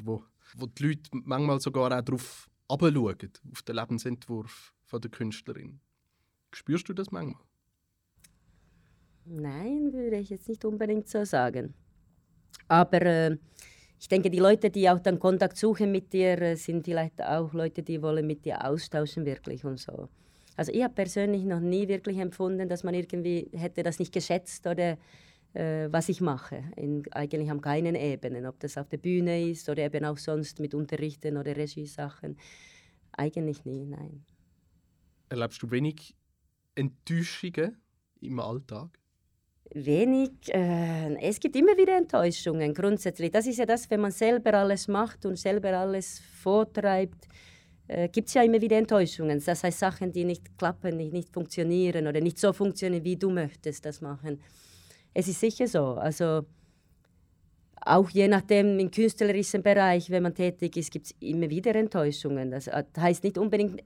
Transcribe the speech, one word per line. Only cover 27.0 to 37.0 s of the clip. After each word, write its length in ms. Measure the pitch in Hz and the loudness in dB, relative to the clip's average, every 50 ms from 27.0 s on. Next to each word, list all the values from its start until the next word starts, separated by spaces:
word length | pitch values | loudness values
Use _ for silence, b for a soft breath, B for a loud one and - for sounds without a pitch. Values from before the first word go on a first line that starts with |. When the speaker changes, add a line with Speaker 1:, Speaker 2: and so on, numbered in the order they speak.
| 143 - | -6 -6
Speaker 2:
eigentlich 400 | - 135 147 147 160 156 151 151 | -6 -6 -6 -4 -4 -4 -4 -4
an 80 | 147 143 | -4 -4
keinen 360 | 151 143 143 160 170 170 170 | -2 -2 -2 0 0 0 -2
Ebenen. 500 | - 143 147 135 - - 123 127 120 127 | -2 -2 -4 -4 -4 -6 -8 -8 -8 -8
Ob 160 | 131 127 - | -10 -10 -10
das 160 | - 143 - | -12 -10 -10
auf 100 | 139 143 | -10 -10
der 100 | - 160 | -8 -10
Bühne 520 | 143 - 180 180 180 175 175 170 170 170 170 | -6 -2 -2 0 0 0 0 0 0 -2 -2
ist 180 | 170 160 - | -4 -6 -6
oder 160 | - 147 156 147 | -4 -2 -2 -2
eben 220 | 147 151 147 151 | -2 -2 -2 -4
auch 120 | 151 147 | -4 -6
sonst 440 | 143 - 160 156 156 147 - - - | -6 -6 -4 -4 -4 -4 -6 -8 -8
mit 120 | 151 147 - | -8 -6 -4
Unterrichten 640 | 147 151 - 160 143 151 151 143 - - 151 147 | -6 -4 -4 -6 -6 -6 -8 -8 -8 -6 -6 -4
oder 180 | 143 135 147 139 | -4 -4 -6 -6
Regiesachen. 840 | 143 151 147 - 156 151 143 - - 147 143 - - 160 147 147 B B B B B B B B B B B B B B _ | -6 -6 -6 -8 -10 -12 -12 -10 -10 -10 -10 -10 -12 -12 -12 -12 B B B B B B B B B B B B B B _
Eigentlich 540 | - - 143 151 151 170 160 151 143 - - | -6 -4 -4 -4 -2 -4 -4 -4 -4 -6 -8
nie, 200 | 127 131 135 139 | -10 -10 -10 -10
nein. 380 | 143 143 - 151 151 147 143 147 _ _ _ _ _ _ _ _ _ _ _ _ _ _ _ _ _ _ _ _ | -10 -12 -12 -14 -14 -16 -18 -20 _ _ _ _ _ _ _ _ _ _ _ _ _ _ _ _ _ _ _ _
Speaker 1:
Erlebst 340 | - 131 120 117 113 - - | -8 -4 -4 -4 -4 -4 -8
du 80 | 127 113 | -4 -2
wenig 460 | 123 127 147 156 151 - - - - _ _ _ _ _ _ _ _ _ _ _ _ | 0 0 0 -2 -4 -6 -14 -20 -20 _ _ _ _ _ _ _ _ _ _ _ _
Enttäuschungen 1000 | 139 139 127 - _ | -4 -4 -4 -6 _